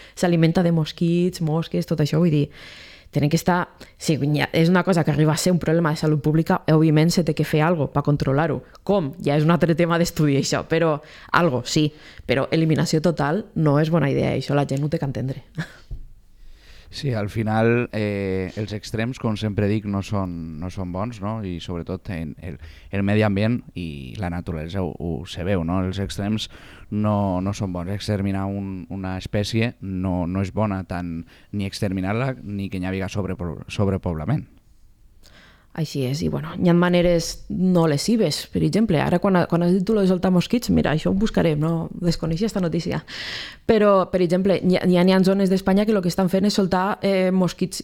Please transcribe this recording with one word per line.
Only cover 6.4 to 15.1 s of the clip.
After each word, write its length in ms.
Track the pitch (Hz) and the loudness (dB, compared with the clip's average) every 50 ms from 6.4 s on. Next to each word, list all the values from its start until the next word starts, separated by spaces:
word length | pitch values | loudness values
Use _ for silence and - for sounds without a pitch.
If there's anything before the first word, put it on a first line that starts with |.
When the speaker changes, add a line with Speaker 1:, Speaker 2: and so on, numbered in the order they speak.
| 165 - 185 - - - | 2 2 0 0 2 4
Speaker 1:
òbviament 380 | 156 156 160 160 151 151 156 175 | 4 4 6 6 6 6 4 4
se 120 | - 196 160 | 2 2 0
té 100 | 160 151 | 0 0
que 80 | - 151 | -2 0
fer 160 | - - 151 | 0 2 2
algo 300 | 151 165 180 160 135 - | 2 2 2 0 -2 -2
per 100 | - 143 143 | -2 0 0
controlar-ho. 560 | 147 147 143 - 135 135 143 165 160 131 120 - - - - | 2 0 0 2 0 0 2 0 0 -2 -4 -8 -12 -20 -8
Com? 300 | - - 202 202 160 135 139 - | -2 0 0 2 0 -2 -6 -4
Ja 160 | - 143 143 | -2 0 2
és 80 | 156 151 | 2 4
un 80 | 160 | 4
altre 220 | 170 156 170 160 165 | 4 4 4 2 2
tema 220 | 143 175 165 170 165 | 2 2 2 2 2
d'estudi, 380 | 170 170 - - 151 147 139 135 | 0 0 0 0 2 2 2 2
això, 240 | - - 156 120 - | 0 0 -2 -2 -2
però 300 | - 160 160 165 160 151 143 - - - - - - | 0 0 2 2 2 0 -2 -6 -12 -20 -20 -8 -2
algo, 280 | - 147 175 165 127 120 120 | 0 2 2 2 0 -2 -4
sí. 240 | - - 156 151 147 - - - - - - - | -2 0 0 0 0 -2 -6 -20 -20 -20 -10 -4
Però 220 | - 120 131 131 - | -2 -2 -2 0 0
eliminació 520 | - 165 160 160 151 135 165 - - 156 | 0 0 2 2 2 2 0 0 0 0
total 420 | 151 180 160 - 143 143 156 208 226 - - | 2 0 0 0 0 -2 -2 -4 -6 -6 -2
no 240 | - 160 147 139 147 | 0 2 2 4 2
és 120 | 160 156 | 2 2
bona 160 | 165 165 143 139 | 2 0 0 0
idea, 240 | 135 135 131 131 | 0 0 0 0
això 240 | 120 127 135 - 143 | -2 -2 -2 -2 0
la 80 | 143 143 | 0 0
gent 200 | 139 135 139 147 | -2 -2 -4 -4
ho 40 | 147 | -4
té 100 | 151 165 | -4 -4
que 120 | 147 135 | -4 -4